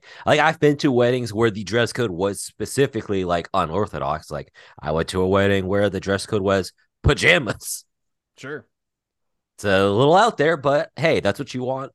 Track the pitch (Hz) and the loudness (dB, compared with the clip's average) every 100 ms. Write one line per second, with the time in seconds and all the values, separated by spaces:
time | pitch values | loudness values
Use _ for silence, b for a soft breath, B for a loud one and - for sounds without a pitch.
0 | B B - 147 151 160 147 143 147 120 | B B 0 2 2 2 2 2 2 4
1 | 120 127 117 107 117 101 92 113 113 - | 2 2 -4 0 0 -2 -4 -2 -2 -2
2 | 120 85 98 98 - _ 107 - 139 113 | -4 -2 -4 -4 -12 _ -6 0 0 -2
3 | - 98 90 87 85 95 82 87 104 78 | -4 -2 0 -2 0 -2 0 -2 -2 -4
4 | 67 78 - 76 67 B B B 71 78 | -4 -6 -6 -10 -12 B B B -2 -2
5 | 80 92 92 98 101 98 92 101 101 92 | 0 0 2 2 4 2 0 0 0 -2
6 | 95 98 - 107 95 98 90 _ _ _ | -2 -2 -2 -2 2 0 -2 _ _ _
7 | - 143 135 175 110 - - - _ _ | 0 2 2 2 0 -8 -10 -12 _ _
8 | _ _ _ _ 131 147 _ _ _ _ | _ _ _ _ -14 -14 _ _ _ _
9 | _ _ _ _ _ - 101 95 98 101 | _ _ _ _ _ -8 0 4 4 4
10 | 139 180 226 208 147 165 135 147 - - | 4 6 4 2 0 0 0 0 -2 -4
11 | 165 110 101 101 135 127 127 131 135 | 0 0 0 -4 -8 -8 -6 -8 -10